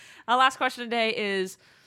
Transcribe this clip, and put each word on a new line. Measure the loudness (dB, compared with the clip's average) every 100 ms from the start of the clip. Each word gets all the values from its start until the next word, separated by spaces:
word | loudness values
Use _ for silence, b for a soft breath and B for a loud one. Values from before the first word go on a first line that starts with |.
| B B 0
Our | 4
last | 4 2
question | -4 -4
today | -4 -2 0 -2
is, | -2 -2 -4 -8 b b